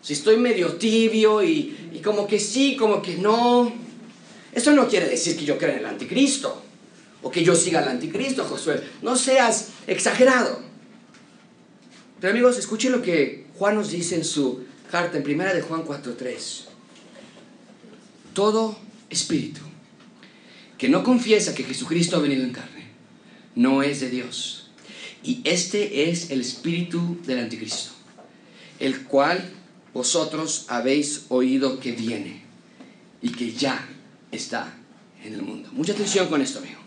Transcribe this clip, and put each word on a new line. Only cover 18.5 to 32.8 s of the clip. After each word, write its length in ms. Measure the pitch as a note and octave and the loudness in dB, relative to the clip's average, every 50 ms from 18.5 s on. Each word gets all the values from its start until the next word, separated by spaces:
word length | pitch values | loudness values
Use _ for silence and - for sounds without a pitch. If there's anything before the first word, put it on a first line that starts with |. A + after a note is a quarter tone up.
| G#3+ A3 A3+ A3 G#3 - - - - - - - | 2 2 0 -2 -4 -10 -18 -20 -20 -20 -20 -8
espíritu 520 | - - - - E3+ C#3 A#2 - - - - - - - - - - - - - - - - - - - - - - - - - - - | -6 -6 -4 -2 -2 -2 -2 -4 -10 -14 -16 -18 -20 -20 -20 -20 -20 -20 -20 -20 -20 -20 -20 -20 -20 -20 -20 -20 -20 -20 -20 -20 -10 -4
que 120 | - B2+ | 2 2
no 160 | D#3+ F#3+ - | 4 4 4
confiesa 500 | B3 B3+ A#3 - G#3 G#3+ G3+ - - C#3+ | 4 4 4 6 6 4 4 4 0 -4
que 80 | - - | -4 -6
Jesucristo 540 | - B2+ - - - E3 F3 E3+ - F#3 D#3+ | -6 -6 -8 -4 -2 0 0 2 2 2 2
ha 20 | |
venido 240 | D3 C#3+ C#3 C3 B2+ | 2 2 2 0 0
en 80 | B2 | -2
carne, 380 | A2+ - - - - - - - - - - - - - - - - - - - - | -6 -8 -14 -16 -16 -20 -20 -20 -20 -20 -20 -20 -20 -20 -20 -20 -20 -20 -20 -10 0
no 260 | A#2+ A#2+ C3 C3+ C3+ | 2 4 4 4 4
es 200 | C3+ D3 C#3+ - | 2 0 0 -2
de 80 | C3 B2+ | -4 -4
Dios. 500 | B2 B2+ A#2 A#2+ - - - - - - - - - - - - - - - - - - - | -4 -6 -6 -8 -8 -8 -8 -8 -10 -12 -16 -20 -20 -20 -20 -20 -18 -18 -16 -18 -18 -12 -4
Y 140 | - B2+ - - | -4 -4 -2 0
este 640 | D3+ E3+ F3+ F3+ - - G#3 G#3 - - C3+ D3 E3 | 0 0 0 0 -2 0 -2 -2 0 0 0 0 2
es 220 | E3+ E3+ - - | 0 -2 -4 -4
el 100 | C#3 C3 | -4 -4
espíritu 760 | A#2+ A#2 - - - E3 E3+ F3 F3 E3 - F3 F3 E3+ E3+ E3+ - | -4 -4 -8 -6 -4 -4 -2 -2 -4 -4 -2 -4 -2 -2 -4 -6 -6
del 140 | - B2+ B2 | -6 -4 -4
anticristo, 520 | A#2 G#2+ A2 - A2 G#2+ - - - - - - - - - - - - - - - - - - - - - - | -4 -6 -8 -10 -10 -10 -8 -10 -10 -12 -14 -20 -20 -20 -20 -20 -20 -20 -20 -20 -20 -20 -20 -20 -20 -20 -12 -4
el 240 | - C3+ C3 - - | -4 -4 -4 -4 -6
cual 480 | - - C#3 C#3 D#3 - - F#2 F2+ - - - - - - _ - - | 0 2 2 4 4 2 -2 -4 -8 -16 -20 -20 -20 -20 -20 _ -12 -8
vosotros 720 | B2+ B2 - - E3+ D#3 - D#3 D3+ D#3+ D3+ - - - - | -4 -2 0 0 0 -2 -2 -4 -6 -6 -4 -6 -8 -6 -6
habéis 600 | A#2+ A#2+ A#2 C3 C#3 D3 D3 D3 - - - - | -6 -2 0 2 2 2 0 -2 -4 -8 -6 -2
oído 500 | B2+ B2+ B2+ C3 C3 C3+ C#3 C3 B2 - | 0 2 2 2 2 2 0 0 -2 -4
que 140 | - B2+ A#2 | -6 -8 -6
viene 500 | A2+ A2+ A2+ A2+ G2+ G2 F2+ - - - - - - - - - - | -4 -4 -4 -4 -6 -8 -10 -14 -16 -20 -20 -20 -20 -20 -20 -20 -20